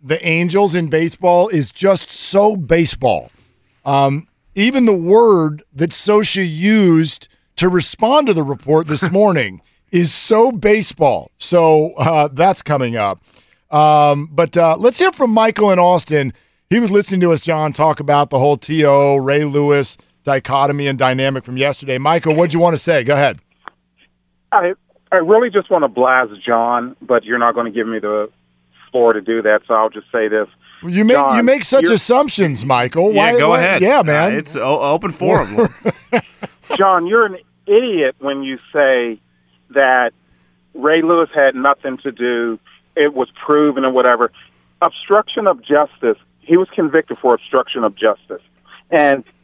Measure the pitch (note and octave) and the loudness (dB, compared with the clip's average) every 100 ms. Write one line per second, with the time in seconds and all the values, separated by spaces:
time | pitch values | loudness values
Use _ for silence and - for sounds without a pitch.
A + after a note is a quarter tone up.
0 | C3+ D#3+ F3 E3 F3 F#3+ G3+ F3 D#3+ D#3+ | -6 -6 -2 -2 0 0 0 -2 -2 -2
1 | E3 - F3+ F3 G3+ F3 C3+ - G3 F#3+ | -2 -2 0 2 2 0 -4 -2 0 0
2 | - - - G3 G#3 G#3 C3+ E3 E3 - | -4 -14 -4 0 2 0 -2 0 0 -2
3 | B2+ E2 A#1 _ _ _ _ _ C#3 C#3 | -2 -2 -6 _ _ _ _ _ -4 0
4 | C#3 C#3+ - _ _ - A3 C4+ A#3 F#3+ | 0 -2 -10 _ _ -2 0 2 2 0
5 | E3+ G#3+ A#3 F#3+ D#3 D3+ _ C#3 E3 - | 2 4 4 4 0 -4 _ -6 -6 -4
6 | - G#3 G#3+ G3 F3+ D#3 G3 A3 F#3 D#3+ | 0 0 0 -4 -4 -2 0 4 4 2
7 | D#3+ - - _ _ - F3+ F3+ - - | 0 -6 -16 _ _ -2 0 0 -4 -2
8 | A3 D4 C4+ E3 C#3 C#3 C3+ D#3 D#3+ D3+ | 0 2 2 0 -2 -6 0 0 0 -4
9 | F3+ F#3+ G#3 E3 G#2+ F#2 _ _ _ F3 | -2 2 2 2 -4 -8 _ _ _ -2
10 | E3 - - A3 B3 A3+ G#3 G#3+ F#3 - | -2 -4 -2 2 2 2 0 0 -2 -2
11 | D3 F#2+ - - - F3 E3 D#3 D#3+ - | 0 0 -6 -16 -2 2 4 4 2 -2
12 | D3+ D#3 D3 C3+ F3+ F#3 - D3 B2 A#2 | 0 0 0 0 0 0 -2 -4 -2 -4
13 | G2+ F#2 _ _ _ _ - D3+ D3+ D3+ | -4 -6 _ _ _ _ -4 0 4 4
14 | D3 C#3+ D#3 D3 E3+ F3 E3 E3 A3+ - | 2 0 -4 -2 -2 2 2 2 0 0
15 | F#4 - B3+ A3 A3 A3 G#3 F#3 F3 F3 | 0 0 0 2 0 0 2 4 4 2
16 | - D3+ C3+ - _ _ - G#3+ A3+ G3+ | 0 -2 -2 -8 _ _ -4 0 2 0
17 | G#3 F#3+ F3 D#3 - D#3 D#3 C#3+ D#3 D3 | 0 0 0 0 -2 -4 -4 -2 -2 -2
18 | C#3+ C#3+ C#3+ C3+ C#3+ C#3 - D#3 D3 C#3 | 0 0 0 0 0 0 -4 0 2 4
19 | C#3+ C#3 C3+ D3 D3+ C#3+ D3 C#3+ C3+ - | 4 0 0 -2 0 -2 0 0 -2 -8
20 | _ _ - C3+ - C3+ C#3+ C#3+ C#3+ C3 | _ _ -4 -4 -2 0 0 -2 -4 -2
21 | C3 B2+ C3+ C3+ B2 B2+ C#3 C3+ C3+ C3 | -2 0 -2 -4 -8 -4 -4 -4 -8 -4
22 | C#3+ E3 D#3+ D3+ F3 E3 F3 D#3 - D#3 | -2 0 0 0 0 2 0 0 0 0
23 | A#2+ C#3+ C#3 D2 _ _ - _ _ _ | 0 0 0 -2 _ _ -20 _ _ _
24 | _ _ _ _ - G3+ F3 G3 _ _ | _ _ _ _ -4 -2 -2 -6 _ _
25 | - F#3 E3 G#3+ A#3+ G3 - F3+ C#3+ A2 | -4 -2 2 2 2 -2 -2 0 0 0
26 | B2+ B2+ A#2+ G2+ A#2+ A#2 A#2 A#2+ A#2+ - | 2 2 0 -6 -2 -2 0 -2 -4 -10
27 | - A#2+ A2 A#2+ A#2 A#2 A#2 G#2+ A2+ A2+ | -2 -2 -2 -2 0 -2 -4 -6 -6 -6
28 | G#2 G#2+ G#2 _ _ _ _ _ _ B2+ | -4 -4 -6 _ _ _ _ _ _ 0
29 | A#2 G#2+ G2 A2+ G#2+ G#2+ - A2 A2 G#2+ | 2 2 -2 -2 0 0 0 0 -2 -4
30 | - A#2 G#2+ G#2+ G#2 _ _ _ E3+ F3+ | -10 -6 -2 -2 -4 _ _ _ -6 -2
31 | G#3+ C4+ C#4 A#3 A#3+ C#4 - C4+ E4 A3 | 2 2 2 2 2 0 0 0 2 0
32 | - B3+ D4 - F3 B2 B2 B2 B2 D#3+ | 2 0 0 -2 -2 -2 -2 0 0 0
33 | G3 G3+ A3 A#3+ D#3+ E3+ F3 F#3 F#3 C#4+ | 0 2 2 2 2 2 2 2 2 2
34 | E3 D3 F3 D3+ D3 C#3+ B2 D3 C#3+ D#3 | 2 0 0 -2 -6 -6 -2 -2 0 -2
35 | G3+ - - G3+ A2 G#3 A3 - A3 - | -4 -4 0 0 0 -2 -2 -2 -8 -8
36 | - A#3+ - _ - _ - - G3 F3+ | -4 -6 -6 _ -20 _ -8 0 2 2
37 | E3+ A3+ A3 F3+ _ _ - G#3 B3+ F#3 | 0 0 0 -4 _ _ 0 0 2 -2
38 | C3+ - C3+ C#3 C3+ C3 - D3+ C3+ B2+ | -2 -4 -8 -8 -8 -12 -8 -2 0 0
39 | A#2+ G#2+ _ _ _ _ _ C3+ C3 B2+ | -2 -8 _ _ _ _ _ 0 2 2
40 | A#2+ - _ _ _ _ _ A2+ C#3+ E3 | 0 -6 _ _ _ _ _ -6 -2 0
41 | D#3+ E3+ D#3 D#3 C#3 C3 C#3 C#3 C#3 B2+ | 0 0 0 0 0 2 -2 -2 -4 -10
42 | C#3 A#2+ A#2+ A#2+ A#2 A2 _ _ _ - | -10 -6 -4 -4 -4 -8 _ _ _ -2
43 | D3 C#3 - - - D3 D3+ C3+ C3+ B2+ | -2 -2 -8 -8 -2 0 2 0 -2 2
44 | B2+ A#2+ A#2 _ _ _ _ - E3+ - | 2 2 -2 _ _ _ _ -4 -4 -4
45 | - G3+ G#3+ - G3+ C#3 - D3 D3 _ | -2 0 0 -4 -2 -2 0 0 0 _
46 | A#2+ G#2+ _ _ - F3+ - - D#3+ D#3 | -4 -4 _ _ -2 0 0 -4 -2 -2
47 | - A#2+ B2 A#2 - C3 B2 C3 A2 G2+ | -4 -4 0 0 -2 -4 -4 -4 -6 -2
48 | G#2+ G2+ - F#2 _ _ _ - - E3 | -2 -4 -8 -18 _ _ _ -20 -4 0
49 | D3 C#3 - _ | 2 0 -4 _